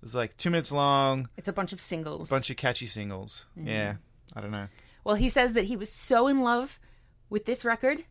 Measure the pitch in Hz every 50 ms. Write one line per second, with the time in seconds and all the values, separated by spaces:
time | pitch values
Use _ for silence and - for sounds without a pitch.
0 | - 117 110 123 117 113 - _ - 175 170 170 151 - 143 143 143 143 139 139
1 | 139 135 135 135 131 120 - - - - 185 202 190 180 - 180 - - - 165
2 | 160 156 151 156 131 131 135 135 123 - 131 - - 131 123 - - 113 - 107
3 | 104 101 98 95 98 104 - - - _ _ - 160 - 110 107 107 101 104 98
4 | - _ _ - _ - - 113 104 101 104 104 101 98 - - - - - -
5 | - - - 208 240 254 - 285 247 247 226 233 190 196 247 208 196 214 - -
6 | - - 254 233 240 269 277 269 254 240 240 240 254 285 - - - - - _
7 | _ _ _ _ _ _ 208 214 208 - 240 254 - 240 233 226 - 262 294 311
8 | 330 _